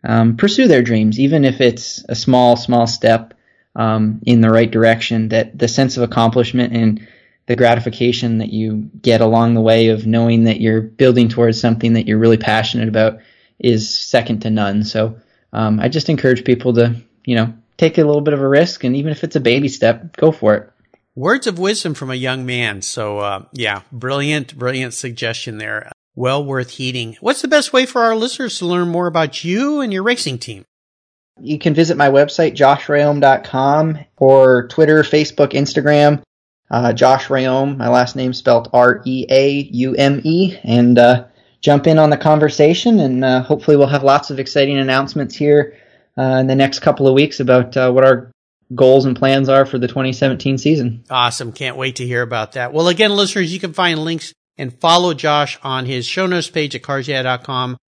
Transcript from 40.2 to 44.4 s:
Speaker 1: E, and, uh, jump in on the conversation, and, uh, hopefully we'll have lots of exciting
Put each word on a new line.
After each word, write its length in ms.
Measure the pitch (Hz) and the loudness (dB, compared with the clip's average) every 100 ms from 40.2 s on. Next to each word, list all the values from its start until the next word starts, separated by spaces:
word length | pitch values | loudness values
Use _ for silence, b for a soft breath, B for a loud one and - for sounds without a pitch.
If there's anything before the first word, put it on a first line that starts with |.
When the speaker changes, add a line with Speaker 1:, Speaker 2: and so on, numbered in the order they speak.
Speaker 1:
E, 320 | 156 170 185 - | -2 0 0 -4
and, 360 | - 120 120 120 | 0 2 6 6
uh, 260 | 120 123 b b b b | 6 4 b b b b
jump 240 | - 143 151 | 0 2 4
in 120 | 156 | 4
on 120 | 151 | 4
the 60 | 147 | 2
conversation, 840 | 156 151 151 - 151 175 240 220 | 2 2 2 4 2 2 2 2
and, 240 | 139 127 | 2 0
uh, 160 | 131 127 | 0 0
hopefully 360 | 123 151 - 147 | 0 -2 2 4
we'll 80 | 135 | 4
have 180 | 143 | 2
lots 240 | 135 143 - | 2 2 0
of 100 | |
exciting 380 | 135 | -10